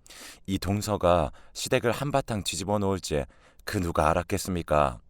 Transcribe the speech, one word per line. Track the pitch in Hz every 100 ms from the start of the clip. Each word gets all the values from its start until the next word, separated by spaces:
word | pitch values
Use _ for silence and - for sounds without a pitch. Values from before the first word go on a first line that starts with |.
| - - - - -
이 | 95
동서가 | - 104 104 101 87 87 71 - -
시댁을 | - - 131 117
한바탕 | 107 139 139 - 110
뒤집어 | 87 - 92 104
놓을지 | 98 98 - 76 67 - - _ -
그 | 107
누가 | 85 80 78
알았겠습니까? | 80 87 98 - 87 80 76 71 57 -